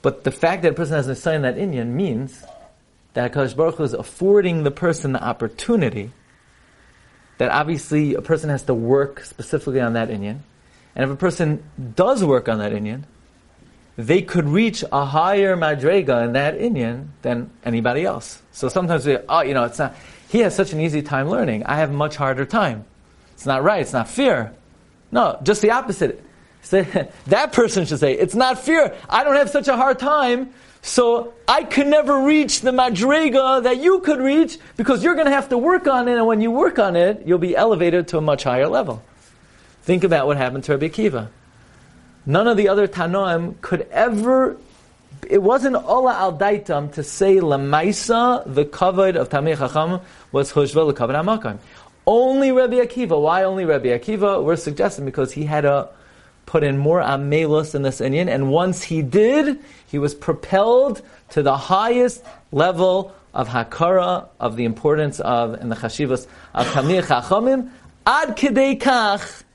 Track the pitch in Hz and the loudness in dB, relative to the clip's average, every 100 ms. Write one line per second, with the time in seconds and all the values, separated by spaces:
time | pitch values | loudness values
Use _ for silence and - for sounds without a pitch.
0 | 139 131 - - 165 180 165 143 160 156 | -2 -2 -6 -2 -2 2 0 0 -2 -2
1 | 131 127 170 156 131 120 196 131 117 127 | -2 -4 -2 -2 -2 -2 -4 -4 -4 -4
2 | 190 113 135 - - - - _ _ _ | -2 -4 -6 -12 -20 -20 -20 _ _ _
3 | _ - 123 143 131 123 160 165 143 117 | _ -6 -4 -2 -4 0 -2 0 -4 -4
4 | 113 - 190 208 180 165 147 139 175 160 | -10 -4 4 4 4 0 -2 -2 -2 -2
5 | 139 131 120 - 110 - - 233 135 104 | -4 -4 -4 -4 -6 -6 -2 0 0 -4
6 | 104 - _ _ _ _ _ _ _ _ | -12 -16 _ _ _ _ _ _ _ _
7 | _ _ _ _ 123 139 151 156 - 151 | _ _ _ _ 0 0 -2 -4 -2 0
8 | 151 - - 160 156 135 - 120 117 139 | 0 -2 -2 -2 0 -4 -2 -2 2 2
9 | 139 - - - 117 151 - 131 120 117 | 2 -6 -20 -16 -6 -6 -2 -2 0 -2
10 | 113 107 101 127 - _ _ _ _ - | -4 -6 -8 -10 -16 _ _ _ _ -4
11 | 135 139 185 165 160 151 - - 123 113 | -4 -2 -4 0 -2 -2 -8 -16 -8 0
12 | 190 262 170 131 113 110 104 107 104 123 | 2 2 2 2 2 -2 -2 -4 -6 -8
13 | 147 _ _ _ _ _ - _ _ - | -14 _ _ _ _ _ -20 _ _ -12
14 | 113 180 - 175 147 170 226 - - 139 | 0 0 0 -2 0 0 0 -2 -4 -4
15 | 139 147 175 202 196 180 156 143 139 196 | -2 0 0 2 2 0 -2 0 0 0
16 | 143 120 117 127 143 - 240 180 113 120 | 0 0 0 0 -2 -2 -4 -2 -4 -6
17 | 147 - 131 120 123 - 120 117 117 131 | -12 -10 -6 -6 -8 -12 -4 -2 0 0
18 | 185 - - - _ - 131 185 175 165 | -2 -6 -12 -20 _ -8 -4 -2 0 -2
19 | 135 131 - 160 139 135 117 - 135 - | 0 -2 0 0 2 0 -2 -2 -6 -6
20 | - - - 220 208 180 190 156 160 151 | -20 -20 -4 0 2 0 -2 -2 -2 -2
21 | 143 135 143 226 185 107 - 151 151 143 | -2 -4 -2 -2 -2 -2 -4 -2 -2 -2
22 | 151 147 135 131 135 226 180 110 104 _ | -4 -2 -4 -2 -2 -2 -2 -4 -14 _
23 | _ _ _ - 139 131 156 202 127 131 | _ _ _ -10 -2 2 2 0 -2 -4
24 | 113 - 269 151 107 - _ _ _ _ | -4 0 0 0 -4 -12 _ _ _ _
25 | _ 240 196 - 139 208 214 240 247 185 | _ 0 0 0 -2 2 2 0 -4 -4
26 | 143 - - _ _ _ - 190 180 196 | -4 -4 -16 _ _ _ 0 0 0 -4
27 | 139 - - 202 302 - 226 190 165 147 | -4 -12 0 2 2 2 2 2 -2 0
28 | 143 131 175 214 254 247 - 320 262 - | 2 2 0 2 2 0 2 2 2 -2
29 | - 233 294 277 285 285 247 240 262 254 | -2 0 2 2 2 0 0 2 2 0
30 | 262 302 254 240 262 - - _ - - | 0 2 2 0 -4 -14 -20 _ -2 2
31 | 240 233 233 - - 269 - - 285 302 | 4 2 -2 -6 0 0 2 0 4 4
32 | 294 277 269 302 269 - 247 254 254 185 | 4 2 4 4 2 0 0 2 0 2
33 | 247 302 311 254 262 269 240 254 320 381 | 2 2 4 2 2 2 2 2 2 2
34 | 330 285 262 294 320 - - - 226 240 | 2 0 2 2 2 -2 -16 -4 0 2
35 | 269 349 294 277 269 247 285 370 320 254 | 2 2 2 2 0 0 2 2 2 0
36 | 247 240 226 220 226 240 349 - 202 170 | 0 2 2 2 0 0 0 2 2 4
37 | 175 214 - 175 175 165 220 185 175 175 | 2 0 0 0 2 2 2 2 2 2
38 | 170 165 151 143 139 123 147 262 190 110 | 0 -2 0 0 0 0 2 0 -2 -8
39 | - _ _ _ _ _ _ _ - 180 | -14 _ _ _ _ _ _ _ -2 2
40 | 180 160 135 143 127 135 135 139 160 190 | 2 2 2 0 -2 -4 -4 -2 -2 -2
41 | 214 131 110 - _ _ - - - - | -2 -2 -10 -16 _ _ -20 -20 -20 -20
42 | - _ - 160 226 208 202 202 196 180 | -20 _ -2 2 2 2 2 2 0 -2
43 | 170 190 190 165 170 - - 185 - - | -2 -2 -2 -2 -4 -10 -6 -6 -4 0
44 | 233 208 233 262 262 - - - _ _ | 0 0 2 2 2 -4 -18 -20 _ _
45 | _ 139 - 190 190 262 269 240 - 240 | _ -20 0 2 4 2 2 -2 0 2
46 | 254 214 190 151 202 208 208 147 147 - | 2 2 -2 0 0 0 -2 -4 -4 -8
47 | 143 - 196 190 170 139 139 147 180 202 | -10 0 4 4 4 0 2 0 0 -2
48 | - 233 240 247 - 135 147 - 185 185 | 0 2 2 0 -2 -2 -2 0 0 4
49 | 190 175 127 147 151 147 131 156 160 180 | 2 2 -2 -2 -2 -2 -2 -2 -2 -4
50 | - - - 135 139 147 139 143 156 139 | -8 -20 -4 -2 0 0 2 2 2 0
51 | 120 143 170 220 117 101 - - - _ | -2 -2 -2 -2 -4 -10 -16 -20 -20 _
52 | - 226 262 269 269 254 247 247 240 247 | 0 2 4 4 4 4 2 2 0 -2
53 | 226 156 151 180 190 190 170 143 123 120 | 0 2 2 2 0 0 0 0 2 -2
54 | 156 214 202 196 143 165 160 143 196 - | -2 0 0 0 0 -2 -2 -2 -2 -2
55 | 139 156 135 - 147 151 143 139 - - | -8 -4 -4 -4 -2 0 2 0 -2 -14
56 | - - _ _ - 160 147 139 143 175 | -20 -20 _ _ -4 0 0 0 2 2
57 | 123 139 143 151 160 151 151 143 135 127 | 0 -2 0 0 2 0 0 -2 -2 -2
58 | 131 143 180 127 135 151 185 175 - 160 | -2 0 0 0 0 2 0 -2 -4 -4
59 | 135 180 220 285 285 269 - - _ 147 | 0 4 4 4 0 -2 -10 -20 _ -4
60 | 143 143 - 156 - 190 220 247 277 208 | -4 -4 -6 -6 0 2 4 4 2 -2
61 | - - _ - 139 135 - 190 226 247 | -12 -20 _ 0 0 0 0 0 2 2
62 | 247 - - - _ 139 170 170 185 185 | 2 0 -18 -20 _ 0 2 4 2 2
63 | 196 - _ - 117 120 113 - 170 185 | -4 -16 _ -6 -4 -4 -6 0 2 4
64 | 180 180 - _ 117 110 117 113 151 151 | 2 -2 -6 _ -6 -2 -4 -2 0 0
65 | 151 - - 120 117 113 120 113 113 - | -2 -4 -2 0 -2 -6 -8 -6 -8 -4
66 | 143 123 - - - - 123 143 135 185 | -2 -4 -6 -20 -10 -4 -2 -2 0 0
67 | 175 131 120 196 247 269 247 - - _ | 0 -2 0 0 2 0 -4 -16 -20 _
68 | - 277 311 214 277 240 269 269 269 247 | 0 0 -2 -2 0 2 2 2 0 2
69 | 214 196 - - - | 0 -2 -6 -18 -20